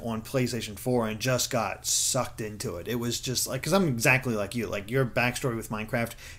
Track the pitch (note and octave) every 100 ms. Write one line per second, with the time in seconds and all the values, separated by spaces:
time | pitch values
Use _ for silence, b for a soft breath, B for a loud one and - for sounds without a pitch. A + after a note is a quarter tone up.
0 | A#2 A2 A2+ C3+ B2 A#2 G#2+ G2 B2+ B2
1 | A2 A2 B2 B2 - A#2 G2+ - - -
2 | - C3 A#2+ - G#2+ G#2 G#2 F2 E2+ A#2+
3 | A#2+ A#2 - A#2+ - B2+ - F#3+ F3 A#2
4 | C3+ C3 C3 A2 G2 A#2+ F#2+ G2+ G2+ C3
5 | B2 B2+ B2 B2 C3 A2+ G#2+ G#2+ G#2+ -
6 | - - B